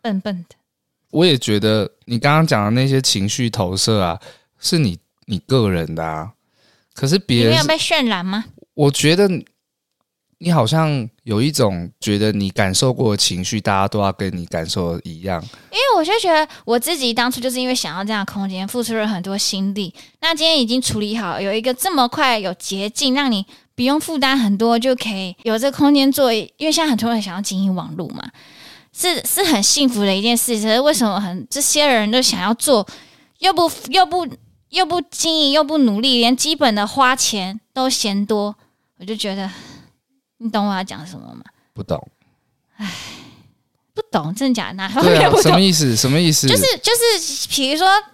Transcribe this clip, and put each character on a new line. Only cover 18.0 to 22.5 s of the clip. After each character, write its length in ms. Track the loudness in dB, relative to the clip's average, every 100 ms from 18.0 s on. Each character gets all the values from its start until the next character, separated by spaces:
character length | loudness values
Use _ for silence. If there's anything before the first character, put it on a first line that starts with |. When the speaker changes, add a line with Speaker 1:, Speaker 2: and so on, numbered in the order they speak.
Speaker 1:
这 100 | -4
样 140 | -4 -4
的 60 |
空 160 | -6 -6
间， 180 | -6 -6
付 160 | -6
出 100 | -4
了 120 | -2 -2
很 160 | -4
多 160 | -4 -4
心 340 | -4 -2 -4
力。 220 | -4 -8 -10 -20 _
那 140 | -2
今 100 | 0
天 140 | 2 2
已 80 | 0
经 160 | -2
处 160 | -2 -4
理 180 | -4 -4
好， 240 | -4 -4
有 120 | -2
一 80 | -2
个 120 | -2
这 220 | -4 -2
么 140 | 0 0
快 320 | 2 0 0
有 120 | -2